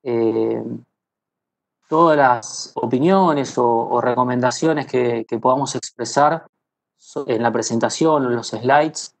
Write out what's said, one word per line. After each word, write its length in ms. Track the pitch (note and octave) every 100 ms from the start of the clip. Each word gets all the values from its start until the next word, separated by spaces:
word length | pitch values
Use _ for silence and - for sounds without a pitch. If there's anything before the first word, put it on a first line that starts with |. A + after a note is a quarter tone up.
Eh, 600 | C3+ A#2 A2+ A2+ A2+ A2+ A#2 A#2 A#2+ _ _ _ _ _ _ _ _ _ _
todas 260 | D#3 E3+ D3+
las 560 | C3+ A#2+ - - - -
opiniones 800 | A#2+ B2+ D#3+ G3 F3+ D3 B2+ -
o, 80 | A#2+
o 340 | A#2 A2+ A#2+
recomendaciones 840 | B2 A#2+ B2+ B2 B2+ - D#3+ D3+ C#3
que, 400 | B2+ B2 A#2 A2
que 120 | A#2
podamos 340 | B2 C3 F3
expresar 720 | B2+ - - A#2 - D3 D#3+ - _ _ _ _ _
so-, 320 | _ - C#3
en 140 | A2+
la 100 | A#2
presentación 720 | A2+ A2+ A#2 A2+ - D#3+ D3+
o 60 | B2+
en 60 | A#2+
los 140 | A2+
slides 680 | G#2+ B2 C#3+ D#3 D#3 - _